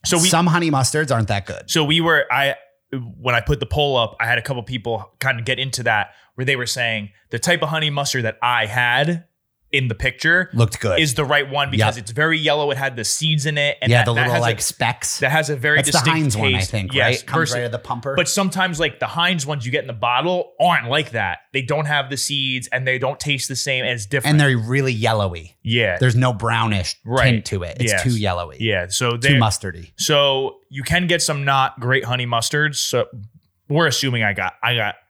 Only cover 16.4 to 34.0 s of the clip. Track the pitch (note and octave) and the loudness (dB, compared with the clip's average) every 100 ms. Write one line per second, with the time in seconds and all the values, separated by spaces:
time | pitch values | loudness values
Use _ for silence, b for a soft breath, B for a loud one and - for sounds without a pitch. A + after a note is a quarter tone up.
16.4 | C#3 B2+ G2 A2 G2 C3+ A#2+ B2 - D3 | 0 0 -2 -4 -2 0 2 0 -2 -2
17.4 | D#3+ B2 A#2+ A2+ - A#2+ C3+ C#3 F3 - | 0 -2 -4 -6 -8 -8 -4 -2 0 0
18.4 | F#3+ F#3+ F#3 D#3 D#3+ - B2 E3 F3 F3+ | -2 0 -2 0 -4 -2 -6 0 0 0
19.4 | C3+ D3 A#2+ D3 C3+ A#2 A#2 B2 D#3+ F3+ | -2 -6 -2 -4 -4 -4 0 2 2 -2
20.4 | - _ F3 E3 A#2 C#3+ D3+ A#2 G2 - | -4 _ 2 2 0 -2 -2 -2 -4 -4
21.4 | _ C3+ B2+ D3 D3 D3 C3 C3+ - C#3+ | _ -6 -2 -2 0 -2 -2 -4 -4 -4
22.4 | C3+ B2+ B2 B2+ B2+ B2+ C3 C#3+ D3 C3+ | -4 -4 -4 -4 -2 0 -2 -4 -4 -2
23.4 | - C3 C#3+ B2+ B2+ B2 G2+ C#3+ C3+ D3+ | -4 -6 -4 -2 -2 -4 -2 -2 4 4
24.4 | C#3+ B2 A2 C3 C3 A2+ A2+ A2 G2 F2 | 6 4 0 0 0 0 2 2 0 -4
25.4 | F2 _ A2 A#2 G#2+ F2 B2+ A#2+ B2+ G#2+ | -14 _ -2 2 2 4 4 4 2 0
26.4 | A2+ A2+ A2+ G2+ F2 - G#2+ B2+ A#2+ A#2 | 0 2 2 0 -2 -8 -4 2 4 2
27.4 | - G2 E2+ G2 A#2+ G2 B2+ A#2 G2+ F2 | -2 -6 -6 -2 0 2 2 0 0 -2
28.4 | E2+ C2 A2+ G2 F2+ - B2 A#2+ C3+ C#3 | -6 -4 -2 -2 -2 -2 -2 0 2 4
29.4 | A2 - F#2+ E2+ F2 - - D3 C#3+ C3+ | 2 0 -8 -12 -18 -6 0 2 2 0
30.4 | C3+ - _ C3+ B2+ E3+ F3+ E3+ - D3 | -4 -8 _ -12 -2 -2 0 0 0 -2
31.4 | C#3 C#3 C3 - B2 C3 A#2 B2+ B2 A#2 | 2 2 2 -2 0 0 0 -4 -2 -2
32.4 | A2+ D3 D3+ C#3 - B2 A2+ A#2 G#2 - | 0 0 -2 -2 -2 0 -2 -8 -18 -20
33.4 | _ _ _ D3 D#3+ B2 | _ _ _ 0 2 0